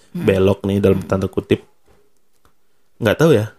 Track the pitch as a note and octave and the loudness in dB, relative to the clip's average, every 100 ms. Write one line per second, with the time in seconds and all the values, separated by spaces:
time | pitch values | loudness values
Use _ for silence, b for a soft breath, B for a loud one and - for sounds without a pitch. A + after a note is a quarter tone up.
0 | _ F3 C3+ F#2+ F#2+ G2+ G2 G2 G2 F#2+ | _ -4 -2 2 2 0 -2 0 0 0
1 | - F#2+ F#2+ - - - - _ _ _ | -2 -4 -4 -6 -4 -4 -4 _ _ _
2 | _ _ _ _ _ _ _ _ _ _ | _ _ _ _ _ _ _ _ _ _
3 | A2 - E3 A2+ A2 | -2 2 2 2 0